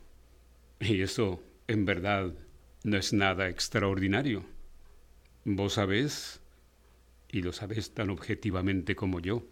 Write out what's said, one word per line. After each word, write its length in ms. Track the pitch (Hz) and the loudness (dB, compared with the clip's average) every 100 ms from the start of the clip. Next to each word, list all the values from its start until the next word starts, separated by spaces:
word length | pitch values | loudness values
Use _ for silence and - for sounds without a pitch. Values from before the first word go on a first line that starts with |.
| - - - - - - - - | -20 -20 -20 -20 -20 -20 -20 -6
Y 240 | 104 98 | 0 2
eso, 400 | 95 - 101 90 - - - | 2 0 0 -2 -10 -14 -2
en 180 | 107 | 0
verdad, 480 | 98 90 95 101 90 - - - - - | 2 2 2 0 0 -6 -14 -20 -20 -6
no 120 | 104 101 | 0 0
es 160 | - | 2
nada 360 | 107 98 92 92 | 4 4 4 0
extraordinario. 960 | 85 - 113 98 95 95 101 143 101 90 - - - - - - - - - | -2 -2 2 2 2 2 2 2 -2 -4 -14 -16 -18 -20 -20 -20 -20 -20 -8
Vos 300 | - 98 101 | -2 0 2
sabés, 680 | 110 98 101 147 - - - - - - _ - - - - - | 2 2 2 2 -2 -10 -14 -20 -20 -20 _ -20 -20 -20 -20 -8
y 140 | 104 | -4
lo 100 | 87 | -4
sabés 400 | - 95 107 98 | -6 -6 -6 -6
tan 160 | - 101 | -4 -4
objetivamente 840 | 90 - 104 107 92 92 95 85 95 | -4 -4 -4 -2 0 2 0 0 -2
como 240 | 98 87 | -2 -2
yo. 260 | 87 120 120 | -2 -4 -4